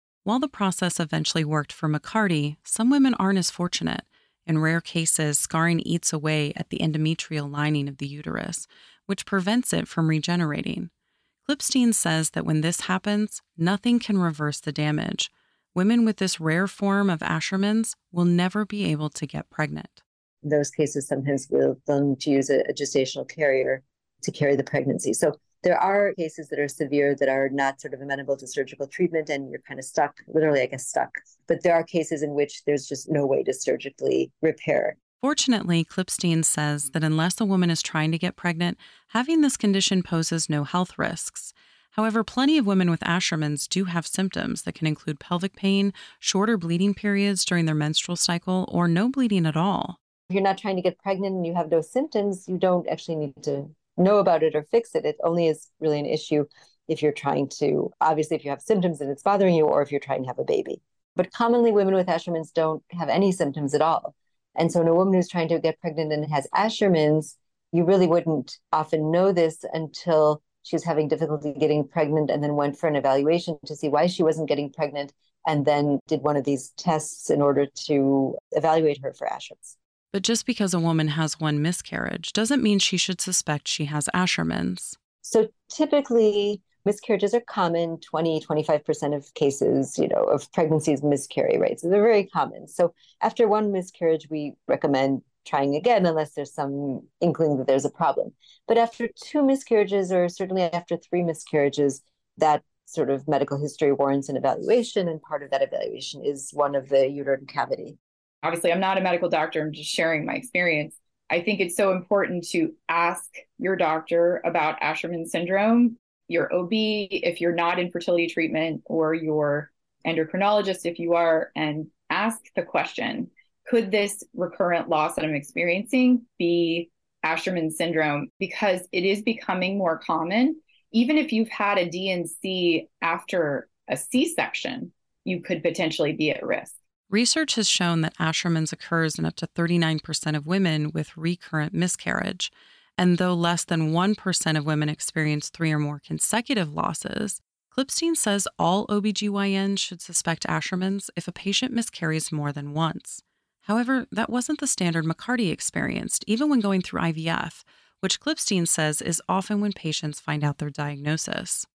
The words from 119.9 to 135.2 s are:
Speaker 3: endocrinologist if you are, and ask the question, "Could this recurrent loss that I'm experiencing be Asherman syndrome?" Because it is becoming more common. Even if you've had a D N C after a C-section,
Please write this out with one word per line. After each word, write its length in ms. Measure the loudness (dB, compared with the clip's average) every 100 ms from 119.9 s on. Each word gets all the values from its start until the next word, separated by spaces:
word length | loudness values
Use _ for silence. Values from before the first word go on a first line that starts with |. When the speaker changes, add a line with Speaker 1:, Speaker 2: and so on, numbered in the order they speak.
| _ -4
Speaker 3:
endocrinologist 800 | -2 -2 0 2 2 0 -2 -4
if 120 | -4
you 160 | 0
are, 380 | 2 4 2 0 -4
and 320 | -4 -4 -8 _ -4
ask 300 | -2 0 -4 -6 -6
the 80 |
question, 640 | -2 -2 -2 -4 -6 -4 -8 _ _ _ -2
"Could 240 | 0 2
this 320 | 0 0 -4 -10
recurrent 560 | -6 -6 -2 0 0 0
loss 240 | 0 0 0
that 80 |
I'm 120 | -2 -2
experiencing 880 | -4 -4 -2 -2 0 2 4 4 0 -2
be 500 | 0 2 2 -2 -6 _ _ _
Asherman 460 | -2 -2 -2 -2 -2
syndrome?" 600 | -2 -2 0 0 -2 -6 -8
Because 420 | -8 -2 0 0 -2
it 140 | -2 0
is 160 | 0
becoming 560 | -2 -4 -4 -2 -2 0
more 220 | 0 -2
common. 600 | -2 -2 0 2 2 0 -10 _ _
Even 240 | 2 4 2
if 160 | 2
you've 180 | 0 0
had 280 | 0 0 2
a 100 | 0
D 220 | -2 -2
N 160 | -2 -4
C 640 | -6 -6 0 2 2 -2 _
after 640 | -4 -4 -2 0 0 -2 -6 _ -6
a 80 | -6
C-section, 1000 | -2 0 0 0 -4 -4 -8 -8 -10 -14 _ _